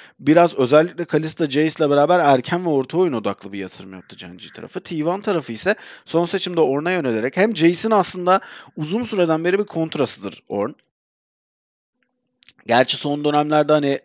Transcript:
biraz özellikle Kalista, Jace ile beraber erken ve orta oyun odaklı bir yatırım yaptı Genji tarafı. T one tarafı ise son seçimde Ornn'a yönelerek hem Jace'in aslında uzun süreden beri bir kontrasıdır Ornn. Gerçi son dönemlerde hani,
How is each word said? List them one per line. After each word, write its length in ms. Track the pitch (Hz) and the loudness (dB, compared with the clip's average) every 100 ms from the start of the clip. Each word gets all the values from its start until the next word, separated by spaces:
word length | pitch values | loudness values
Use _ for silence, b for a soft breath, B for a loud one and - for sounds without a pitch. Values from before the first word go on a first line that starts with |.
| B _ | B _
biraz 360 | 131 160 170 - | 4 6 6 2
özellikle 500 | 123 151 175 - 165 | 4 4 4 -4 -4
Kalista, 400 | 151 156 - 151 | -2 -4 -4 -2
Jace 380 | 135 156 - | 0 0 0
ile 60 | 147 | 2
beraber 300 | 143 151 180 | 2 4 2
erken 460 | 143 131 - 175 180 | 4 2 0 -4 0
ve 40 | |
orta 280 | 143 127 165 | -2 -2 0
oyun 160 | 180 | 0
odaklı 400 | 117 101 98 101 | 0 -4 -6 -10
bir 60 | 98 | -12
yatırım 340 | 92 - 95 | -12 -14 -18
yaptı 220 | 92 - - | -18 -20 -20
Genji 380 | 87 92 87 | -20 -20 -20
tarafı. 260 | - - 185 | -18 -14 -14
T 260 | - 165 156 | -8 -4 -2
one 160 | 196 | -2
tarafı 300 | 208 175 131 | -2 -4 -4
ise 240 | 110 185 220 B B - | -4 -2 -4 B B -4
son 200 | 165 170 | -2 0
seçimde 360 | 190 180 170 | -4 -2 0
Ornn'a 300 | 151 139 165 | 2 0 -2
yönelerek 460 | 185 131 110 123 175 | -2 -2 -2 -2 0
hem 180 | 220 208 | 0 4
Jace'in 360 | 165 175 220 | 2 2 2
aslında 480 | 214 175 180 180 190 B B B - | 2 2 -2 0 0 B B B -10
uzun 280 | 151 220 | -6 -4
süreden 400 | 226 208 165 160 | -2 0 0 0
beri 160 | 170 190 | 0 -2
bir 60 | 208 | -4
kontrasıdır 760 | 165 160 151 120 - 98 - - | -4 -4 -2 -4 -4 -14 -14 -8
Ornn. 280 | 101 113 - _ _ _ _ _ _ _ _ _ _ _ _ _ _ _ _ - _ - | -6 -6 -8 _ _ _ _ _ _ _ _ _ _ _ _ _ _ _ _ -20 _ 0
Gerçi 300 | 117 127 - | 2 2 -2
son 280 | 147 147 147 | -4 -2 0
dönemlerde 480 | 147 151 151 147 | 0 2 2 2
hani, 260 | 151 143 139 | 2 2 -4